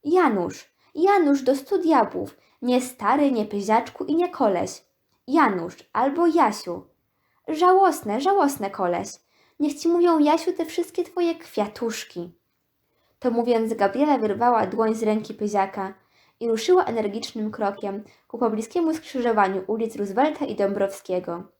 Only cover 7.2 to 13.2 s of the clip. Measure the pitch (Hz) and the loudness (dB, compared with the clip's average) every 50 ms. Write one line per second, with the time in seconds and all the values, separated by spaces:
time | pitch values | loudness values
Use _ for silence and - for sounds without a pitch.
7.2 | _ _ _ _ _ - 311 302 349 359 370 381 392 359 302 311 - 214 202 247 | _ _ _ _ _ -8 -2 2 4 6 6 6 6 4 2 -2 -4 -4 -4 -2
8.2 | 285 370 403 403 294 277 277 - 208 196 - - 190 175 175 170 196 214 - - | 0 2 2 4 2 2 0 -2 -8 -8 -4 -4 -2 -2 -2 -2 -4 -8 -12 -18
9.2 | _ _ _ _ _ _ _ _ 294 294 285 - - 339 339 349 349 349 330 311 | _ _ _ _ _ _ _ _ -4 -4 -4 -2 0 2 2 4 4 4 4 4
10.2 | 294 294 311 320 320 392 359 - 330 311 - - 339 - - - 339 - - 359 | 4 4 4 2 0 -4 -4 -4 -6 -6 -4 -6 -6 -4 -4 -6 -6 -4 -2 -2
11.2 | 349 330 330 330 - - - - 202 208 208 - 240 226 226 - - - - 175 | -2 -2 -2 -4 -10 -8 -4 -4 -4 -4 -4 -6 -6 -6 -6 -8 -12 -12 -12 -12
12.2 | 170 175 - _ _ _ _ _ _ _ _ _ _ _ _ _ _ _ _ _ | -12 -12 -14 _ _ _ _ _ _ _ _ _ _ _ _ _ _ _ _ _